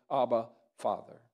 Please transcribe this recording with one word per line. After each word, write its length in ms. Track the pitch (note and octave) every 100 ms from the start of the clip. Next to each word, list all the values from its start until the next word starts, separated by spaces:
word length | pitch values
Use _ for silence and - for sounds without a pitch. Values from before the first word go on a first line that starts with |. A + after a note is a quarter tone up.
| -
Abba, 380 | C#3+ A#2+ A#2 A2+ - _ -
Father." 440 | A#2 G2 - - _